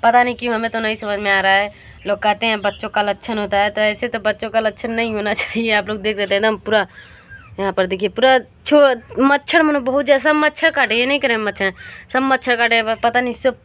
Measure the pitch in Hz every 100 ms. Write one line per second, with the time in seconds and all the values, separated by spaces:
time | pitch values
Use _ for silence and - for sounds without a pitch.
0 | 233 240 247 240 240 226 226 226 220 220
1 | 214 202 208 196 190 196 202 208 - -
2 | - 202 208 208 226 214 202 196 214 214
3 | 208 196 - 220 202 202 208 208 214 208
4 | 240 233 208 214 226 220 220 208 233 226
5 | 233 214 208 196 - 214 226 214 196 214
6 | 202 202 202 202 220 214 - 214 185 -
7 | - - - - - - 196 185 185 185
8 | 208 - 262 262 - _ - 294 277 247
9 | - - 269 285 277 339 311 294 254 269
10 | 277 277 311 302 302 294 320 285 240 220
11 | 247 285 262 226 214 202 196 185 - -
12 | - 254 269 262 262 240 233 233 220 220
13 | 240 240 247 233 262 -